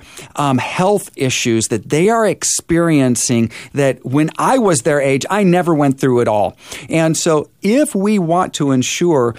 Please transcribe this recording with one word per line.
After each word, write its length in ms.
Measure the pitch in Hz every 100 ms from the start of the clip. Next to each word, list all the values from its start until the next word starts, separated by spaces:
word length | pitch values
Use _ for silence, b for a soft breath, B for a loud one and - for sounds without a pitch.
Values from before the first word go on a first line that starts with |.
| B B B -
um, 200 | 143 127
health 540 | - - 185 208 - -
issues 520 | 135 - 120 113 110
that 220 | 113 -
they 200 | 147 190
are 160 | 226 214
experiencing 1300 | 147 - - - 165 165 151 127 117 - 117 113 B B 139
that 280 | 139 -
when 280 | 131 139 156 -
I 180 | 160 262
was 240 | 208 202
their 200 | 165 147
age, 220 | 139 135 -
I 140 | 202
never 320 | 190 175 170 151
went 240 | 143 139
through 220 | 139 123
it 60 | 117
all. 300 | 107 92 - B B B
And 260 | 165 160 -
so 340 | - 156 - _
if 320 | 196 254 302
we 240 | 202 202 214
want 380 | 160 175 180 -
to 160 | 143
ensure 640 | 131 120 - 175 147 117